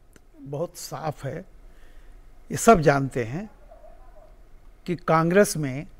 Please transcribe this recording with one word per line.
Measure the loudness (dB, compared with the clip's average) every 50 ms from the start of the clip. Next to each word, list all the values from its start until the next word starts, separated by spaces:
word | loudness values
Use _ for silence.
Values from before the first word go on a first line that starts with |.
| -20 -20 -20 -20 -20 -20 -20 -18
बहुत | -14 -10 -8 -6 -6 -8 -10
साफ | -12 -14 -12 -10 -8 -8 -8 -8 -8 -8
है, | -10 -10 -10 -12 -16 -20 -20 -20 -20 -20 -20 -20 -20 -20 -20 -20 -20 -20 -20 -20 -20 -20 -20 -12 -8
ये | -6
सब | 2 6 6 6 6
जानते | 6 4 4 2 0 -2 -4 -4 -6
हैं | -4 -6 -8 -10 -10 -16 -20 -20 -20 -20 -20 -20 -20 -20 -20 -20 -20 -20 -20 -20 -20 -20 -20 -20 -20 -20 -20 -20 -20 -20 -12 -8
कि | -8 -8
कांग्रेस | -4 0 2 2 4 4 4 6 6 4 4 2
में | -4 -4 -6 -6 -8 -10 -12 -16